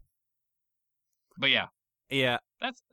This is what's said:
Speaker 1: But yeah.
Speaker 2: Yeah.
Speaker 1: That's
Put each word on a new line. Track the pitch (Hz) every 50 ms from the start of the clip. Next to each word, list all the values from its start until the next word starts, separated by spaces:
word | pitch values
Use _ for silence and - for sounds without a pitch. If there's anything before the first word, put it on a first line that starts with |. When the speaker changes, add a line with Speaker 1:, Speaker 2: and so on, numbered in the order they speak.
| - _ _ _ _ _ _ _ _ _ _ _ _ _ _ _ _ _ _ _ _ _ _ _ _ _ _
Speaker 1:
But | - 135 135
yeah. | 123 107 - - _ _ _ _ _ _ _ -
Speaker 2:
Yeah. | 139 135 131 123 120 - _ _ _ -
Speaker 1:
That's | - 262 254 - _ _